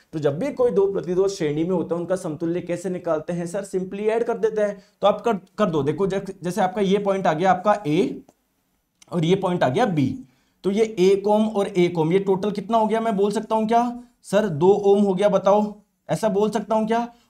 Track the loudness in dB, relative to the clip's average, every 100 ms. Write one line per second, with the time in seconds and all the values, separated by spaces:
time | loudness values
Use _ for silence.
0 | _ -2 -2 0 -4 0 2 2 2 0
1 | -2 0 0 0 -2 -2 0 -2 -2 -4
2 | -4 -4 -6 -6 -4 -4 -4 -6 -6 -6
3 | -4 -4 -4 -6 -6 -8 -4 -6 -6 -4
4 | 0 0 0 0 0 0 -2 -4 _ 0
5 | 0 2 0 -2 -4 -2 0 0 0 0
6 | -2 -2 -6 -10 -6 -2 -2 0 0 0
7 | 0 0 0 2 2 2 2 0 0 0
8 | 0 -4 -16 _ _ _ _ _ _ _
9 | -6 -2 2 2 2 0 0 2 0 0
10 | -2 -2 -12 _ _ _ -2 0 0 2
11 | 4 4 2 2 2 0 -2 0 0 2
12 | 0 0 0 -2 -2 -6 -2 0 0 0
13 | -2 0 0 -2 -2 -2 2 2 0 -6
14 | -16 _ -2 0 0 2 4 4 4 4
15 | 4 2 2 2 2 2 0 -6 _ _
16 | -6 -2 0 0 0 -2 -2 -2 0 -2
17 | -4 -10